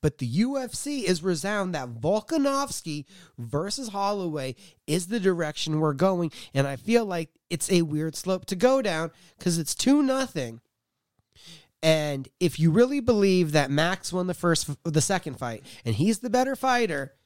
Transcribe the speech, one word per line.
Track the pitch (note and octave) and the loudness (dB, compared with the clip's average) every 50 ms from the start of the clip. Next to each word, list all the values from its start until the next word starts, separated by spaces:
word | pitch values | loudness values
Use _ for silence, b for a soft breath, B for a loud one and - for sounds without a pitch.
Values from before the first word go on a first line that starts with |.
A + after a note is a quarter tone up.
But | - D3+ C#3 _ | 0 -2 -2 _
the | C3+ | -6
U | A#2+ A#2 D#3+ A3 B3+ C#4 | -4 0 0 0 0 0
F | C#4 B3+ A#3+ - | -4 -6 -6 -8
C | - - C#4+ D4 C#4 A3+ | -8 -6 -6 -6 -4 0
is | F3 F#3 E3 D3+ | 0 0 0 0
resound | F#3 F3+ D#3 C#3+ G3 G#3 G#3 G3 F#3 F3 | -2 -2 -2 -2 -4 -2 -2 -2 -2 -4
that | D3+ C3 B2 A#2 | -6 -6 -8 -10
Volkanovski | A#2 A2+ D3+ G3 G#3+ G#3+ _ D#4+ D#4+ C#4 C#4 C#4 C4+ C#4 C#4 - - - E3+ D3+ D3+ C#3+ B B B B B B | -6 -2 0 0 0 -2 _ 0 0 2 2 0 0 -2 -4 -6 -10 -8 -8 -8 -8 -10 B B B B B B
versus | - A#2+ A2+ G#2 - E3 G3+ G#3 - C4+ A3 | -14 -12 -6 -4 -4 -4 -4 -6 -6 -8 -8
Holloway | G3 G3+ G3 G3 G#3 G3+ F#3 F3 D3+ D3+ C3+ C3 B2+ B B B B B _ | -4 -2 -2 0 0 -2 -2 -4 -4 -4 -6 -6 -8 B B B B B _
is | - D3+ F3 F3 F3 | -2 -2 -2 -2 -2
the | G#3+ A#3+ | -4 0
direction | F#3 F#3+ F#3 E3+ E3+ D3+ D3+ - - D#3+ D#3 D#3 | 2 2 2 2 -2 -4 -4 -6 -4 -2 0 2
we're | D#3 D3+ D3 | 2 2 2
going. | C3 E3+ F#3+ F#3+ F3 F3 D#3+ B B B B B | 4 2 2 4 2 0 -2 B B B B B
And | C3+ C#3 | 0 0
I | C#3 C#3 | 0 -2
feel | B2+ - F#3+ A3+ A#3 A#3 | -8 -2 2 2 2 2
like | G3+ F#3 E3+ E3 - _ _ _ _ | 2 -4 -6 -6 -8 _ _ _ _
it's | E3+ E3+ - - G3+ | -6 -4 -2 2 4
a | F3 E3+ | 4 4
weird | D#3 D3 D3+ D#3 D#3+ D#3 | 4 0 -2 -2 -4 -6
slope | - - F3+ F#3+ F#3 - | -6 -4 -2 -4 -4 -2
to | - F#3+ | -6 -4
go | F#3 F#3+ B3 C4 C4+ B3+ | 2 4 4 4 4 2
down | G#3 E3+ D#3 D#3+ E3+ b b b b b b | 0 -2 -2 -2 -4 b b b b b b
'cause | - F3+ E3+ E3 | -2 -2 0 0
it's | D#3+ - - | -2 -4 -4
two | - - B3 C#4 D4 | 0 4 4 4 6
nothing. | C#4+ C4 C4 C4 C4 B3 - E3 C3 A#2 A2+ A2+ _ _ _ _ _ _ _ _ _ _ _ _ _ _ _ B B B E3+ D#3+ B B B _ - | 4 2 0 0 -2 -4 -4 -6 -6 -6 -8 -14 _ _ _ _ _ _ _ _ _ _ _ _ _ _ _ B B B -20 -20 B B B _ 2
And | D#3+ D#3+ D#3 D3+ D3+ C#3+ C3+ C3+ - _ _ | 2 4 4 2 -2 -4 -6 -8 -10 _ _
if | F3+ F3 - - | 0 0 2 4
you | D#3 E3 | 2 4
really | D#3+ G#3 A#3+ B3+ C#4+ C#4+ | 6 6 4 4 2 -2
believe | A#3+ B3 A#3+ G#3 G3+ G3 F#3 F3+ F3+ D#3 D3 | 2 2 4 4 6 4 4 4 2 4 2
that | D#3 C#3+ C3+ | 2 2 2
Max | C#3 C#3+ D#3 E3+ F#3+ F#3 - - E3+ | 2 2 2 0 0 -4 -6 -6 -4
won | F3+ F3+ | -2 -2
the | F#3 F3 | -2 -4
first, | - - F3 E3 - - - C#3+ - _ | -2 0 0 2 2 0 -6 -8 -8 _
the | E3+ D3+ D#3 | -2 0 0
second | C#3 - G3+ F3+ - E3 C3 - | 0 2 -2 -2 -4 -6 -10 -8
fight | C3 A#2+ A2+ G#2+ - B B B B | -8 -8 -8 -8 -12 B B B B
and | A#2+ A2+ | -4 0
he's | G2+ D#3 G#3 A3+ - | 2 2 2 2 0
the | - B3 | -2 -2
better | G3+ B3 B3+ C4 C4+ | 0 2 2 2 -2
fighter | - - C4 B3+ A#3+ A#3 G#3 D#3+ C#3+ C#3 C3+ _ _ _ | -2 0 0 2 2 0 0 -2 -4 -6 -8 _ _ _